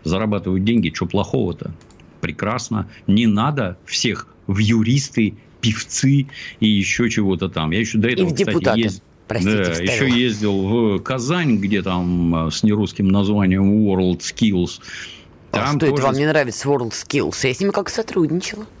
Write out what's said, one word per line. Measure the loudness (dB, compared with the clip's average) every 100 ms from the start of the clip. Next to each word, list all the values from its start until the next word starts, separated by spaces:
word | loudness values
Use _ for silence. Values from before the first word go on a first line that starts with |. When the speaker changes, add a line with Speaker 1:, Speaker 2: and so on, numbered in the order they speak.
Speaker 1:
зарабатывают | -4 -2 0 -2 -2 0
деньги. | 2 2 0
Че | -2 -2
плохого-то? | -2 0 -2 -2 -4 -10 -14 -20 -20 -20 -8
Прекрасно. | -6 -2 -2 -2 -2 -4 -4 -6 2
Не | 4 4
надо | 4 2 0 -4 -6 -8
всех | -4 -2 -2 -8 -14 -4
в | 0
юристы, | 2 4 4 2 0 0 0 -2 -16 -4
певцы | -4 -4 -6 0 2 2 0 -8 -18 -2
и | 0
еще | 2 0 0 0
чего-то | 0 0 0 -2
там. | -4 -2
Я | -2
еще | -2 0
до | 0
Speaker 2:
И |
Speaker 1:
этого, | 2 0
Speaker 2:
в |
Speaker 1:
кстати, | 0 0
Speaker 2:
депутаты. | 0 2 2
Speaker 1:
ез-, | 0 -4 -12 _ -8
Speaker 2:
Простите, | -2 0 2
Speaker 1:
да, | 0
Speaker 2:
вставила. | -2 -2
Speaker 1:
еще | 0 2
ездил | 2 2 0 0 0 0
в | 2 2 0
Казань, | -2 -4 -2 0 2 2
где | 2 0
там, | 0 -2 0 0 2 0
а, | 0
с | 0
нерусским | 0 2 0 0 2
названием | 2 2 2 2 2 4 4 2
World | 2 2 0
Skills. | -4 0 0 2 -2 -6 -16 -16 -16 -18 -20 -20 -6
Speaker 2:
А | -4
Speaker 1:
Там | -2 2
Speaker 2:
что | 2
это | 2
Speaker 1:
тоже |
Speaker 2:
вам | 2 2
не | 2
нравится | 2 0 -2 0
World | 0 0
Skills? | -6 -4 -2 0 0 -2
Я |
с | 0
ними | -2
как | -2 -4
сотрудничала. | -6 -4 0 0 0 -4 -12 -16 -20